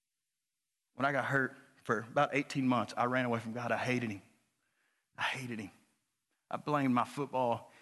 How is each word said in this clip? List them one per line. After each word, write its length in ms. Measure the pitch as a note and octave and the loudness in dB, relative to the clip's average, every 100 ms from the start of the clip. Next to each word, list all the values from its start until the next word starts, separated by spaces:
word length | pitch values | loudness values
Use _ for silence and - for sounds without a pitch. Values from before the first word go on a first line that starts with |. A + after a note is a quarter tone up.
| _ _ _ _ _ _ _ _ _ - | _ _ _ _ _ _ _ _ _ -2
When 100 | C3+ | 0
I 80 | |
got 100 | C#3 | 2
hurt 320 | A#2 C3+ B2+ - - _ | 2 0 0 -4 -20 _
for 220 | - A2 A2 | -2 0 0
about 200 | C#3+ D3 | 2 2
eighteen 340 | C#3+ C#3+ C#3+ B2+ | 2 0 0 2
months, 260 | B2 G#2 - | 2 0 0
I 80 | A#2+ | 0
ran 180 | B2+ | 2
away 160 | B2 A#2 | 0 0
from 140 | A2+ | -2
God. 180 | A#2 A#2+ | -6 -2
I 60 | A2 | -2
hated 340 | B2+ B2 A#2 | 0 -2 -2
him. 100 | G2 - _ _ _ _ _ _ _ _ - | -8 -12 _ _ _ _ _ _ _ _ -6
I 40 | |
hated 400 | - B2+ B2+ A2 | -4 -4 -6 -8
him. 100 | F#2+ - _ _ _ _ _ _ - | -10 -14 _ _ _ _ _ _ -10
I 60 | - | -8
blamed 360 | - D3 C3+ | -2 0 4
my 120 | B2 A2+ | 2 2
football 680 | - C3+ B2+ B2 A2+ - - | -2 -2 0 0 0 -6 -20